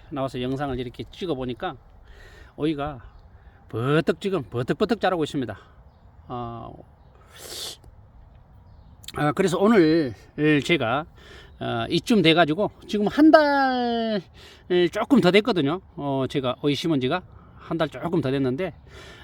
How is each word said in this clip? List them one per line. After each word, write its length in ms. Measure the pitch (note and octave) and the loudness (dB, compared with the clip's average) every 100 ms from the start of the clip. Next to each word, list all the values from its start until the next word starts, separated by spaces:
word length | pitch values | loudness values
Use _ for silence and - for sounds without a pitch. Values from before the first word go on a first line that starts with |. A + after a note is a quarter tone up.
| - | -10
나와서 300 | D3+ C3 B2+ | -6 -6 -4
영상을 380 | B2+ C3+ C#3+ B2+ | -6 -4 -4 -6
이렇게 260 | B2 - A#2+ | -8 -12 -14
찍어보니까 680 | - F#3 C3+ B2+ A#2+ F#3 C#3 - - - - - - - - | -10 -6 -6 -6 -8 -8 -10 -18 -20 -20 -20 -20 -20 -20 -6
오이가 460 | D3+ D3 C#3+ C3+ - - - - - - - | -4 -4 -6 -8 -16 -20 -20 -20 -20 -20 -12
버떡, 520 | A2 B2+ D3+ E3 F3 | -4 2 2 2 -2
지금 220 | G3+ F#3 | -2 -4
버떡버떡 560 | B2 A#2+ C3 E3 G#3 G#3+ | -4 -6 -4 -2 0 0
자라고 240 | F#3+ F3+ | 0 0
있습니다. 340 | D3 D3+ A#2+ G2 - - - _ - - - | -2 -4 -6 -8 -16 -20 -20 _ -20 -20 -12
아, 420 | B2 A#2+ A#2 A#2 - - - - - - - - - - - - - - - - - - - - - - - - - | -10 -10 -12 -14 -18 -20 -20 -20 -20 -20 -20 -16 -12 -12 -14 -20 -20 -20 -20 -20 -20 -20 -20 -20 -20 -20 -20 -14 -4
아, 160 | D3 | -2
그래서 260 | C#3 F#3+ E3+ | 0 0 2
오늘 560 | G3 A#3 D#3 E3 C#3 G#2 - - D3+ D3+ | 4 6 6 4 0 -6 -16 -2 2 2
제가, 420 | B2+ E3+ A#2 B2+ D#3+ - - - - - | 2 0 0 -2 -4 -16 -20 -20 -20 -12
아, 280 | B2 A#2+ A#2 | -6 -4 -2
이쯤 340 | E3+ - A3 | -4 0 2
돼가지고 480 | D#3+ D#3+ D#3+ D#3+ G3+ - - | 4 4 2 2 -4 -6 -8
지금 220 | G#3 G3+ | -2 -2
한 220 | - D#4 | 4 8
달 880 | D#4 D4 C#4 C4 B3+ A#3+ A#3 A3+ G#3 - - - - - F3+ F3 | 8 6 2 0 0 -2 -2 -2 -4 -6 -20 -20 -20 -2 0 0
조금 280 | G#3 A3+ B3 | -2 2 4
더 100 | F3 | 6
됐거든요. 500 | F#3 G#3+ F#3 C#3 F3 - - | 4 4 0 0 -2 -8 -10
어, 300 | C#3+ C3+ B2+ | -4 -2 -2
제가 280 | D3 B2+ - | -2 -4 -2
오이 120 | D3 | -2
심은 260 | C#3+ E3+ D3+ | -2 0 0
지가 220 | B2+ F3 - - - - | 0 -4 -6 -20 -20 -20
한 220 | - E3 | -10 -4
달 100 | D#3+ | -4
조금 320 | - E3+ E3+ | -4 -4 -2
더 100 | D#3 | 0
됐는데, 420 | C#3 C3 C3 F#3 - - - - - | 0 0 -2 -6 -10 -20 -20 -20 -20